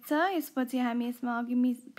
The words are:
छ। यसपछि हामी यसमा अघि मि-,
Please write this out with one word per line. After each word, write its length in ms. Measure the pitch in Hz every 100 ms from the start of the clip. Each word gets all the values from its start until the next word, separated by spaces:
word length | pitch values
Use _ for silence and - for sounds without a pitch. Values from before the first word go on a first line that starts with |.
| -
छ। 320 | 302 370 359
यसपछि 380 | 294 262 254 254
हामी 240 | 247 240
यसमा 320 | 240 240 247 233
अघि 200 | 240 247
मि-, 280 | 247 240 -